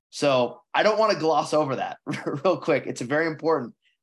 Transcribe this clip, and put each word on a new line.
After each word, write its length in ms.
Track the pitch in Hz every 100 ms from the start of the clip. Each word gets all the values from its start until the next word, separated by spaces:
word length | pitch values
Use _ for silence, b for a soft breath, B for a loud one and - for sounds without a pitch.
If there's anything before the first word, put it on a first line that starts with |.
| _
So 500 | - 143 131 117 - _
I 80 | 135
don't 160 | 185 208
wanna 220 | 214 175
gloss 340 | 156 151 156
over 220 | 151 147 117
that 220 | 95 - - 95
<laughs> 260 | - 143
real 140 | 190 156
quick. 280 | - 139 -
It's 120 | 120
very 260 | 120 147 165
important. 480 | 151 151 156 120 - _ _